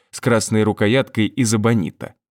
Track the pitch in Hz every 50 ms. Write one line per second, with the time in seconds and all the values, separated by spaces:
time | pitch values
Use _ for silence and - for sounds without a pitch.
0 | _ _ - - - 127 117 110 - - 110 110 107 107 101 - 110 104 117 135
1 | 131 - - 113 110 95 - - 127 107 113 110 104 113 120 113 82 71 - -
2 | - - - _ _ _